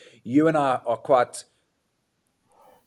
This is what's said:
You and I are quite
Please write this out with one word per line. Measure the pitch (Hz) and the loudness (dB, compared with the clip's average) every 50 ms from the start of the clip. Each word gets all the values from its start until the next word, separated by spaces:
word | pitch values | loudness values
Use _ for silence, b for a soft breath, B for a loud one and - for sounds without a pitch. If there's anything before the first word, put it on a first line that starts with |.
| b b b b b | b b b b b
You | 110 123 147 156 160 | -2 0 2 2 2
and | 156 151 | 0 0
I | 139 135 127 120 - | -2 -2 -2 -4 -4
are | 120 113 110 | -6 -6 -6
quite | - - 139 123 120 - - - - _ _ _ _ _ _ _ _ _ _ _ _ _ _ _ _ _ _ _ _ b b b b b b b b | 0 0 2 2 2 -2 -6 -16 -20 _ _ _ _ _ _ _ _ _ _ _ _ _ _ _ _ _ _ _ _ b b b b b b b b